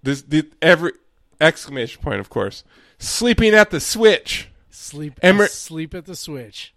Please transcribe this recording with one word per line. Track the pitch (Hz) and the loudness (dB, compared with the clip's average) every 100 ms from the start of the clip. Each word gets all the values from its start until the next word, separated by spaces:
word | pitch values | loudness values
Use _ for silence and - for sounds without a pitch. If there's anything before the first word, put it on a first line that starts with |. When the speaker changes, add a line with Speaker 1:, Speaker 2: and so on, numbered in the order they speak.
Speaker 1:
This, | 131 139 | -6 -6
the, | - 151 151 _ | -2 -2 -2 _
every, | 160 165 170 - _ _ _ _ | 4 4 2 -8 _ _ _ _
exclamation | 156 - - 139 117 - | 2 2 -10 -8 -8 -8
point, | - 101 | -8 -8
of | 98 | -6
course. | - 101 - _ _ _ _ | -6 -6 -8 _ _ _ _
Sleeping | - - 240 233 220 | -8 -2 0 2 4
at | 214 208 | 6 4
the | 160 | 0
switch. | - 214 220 185 - - - _ _ | -6 4 4 4 -2 -12 -12 _ _
Speaker 2:
Sleep, | - - 147 151 131 | -20 -20 -14 -16 0
Speaker 1:
Emer- | 180 202 202 | 2 4 2
Speaker 2:
sleep | - - 160 160 | -2 -14 -12 -12
at | 180 165 | -12 -16
the | 180 | -16
switch. | - 143 110 - - | -14 -14 -14 -18 -20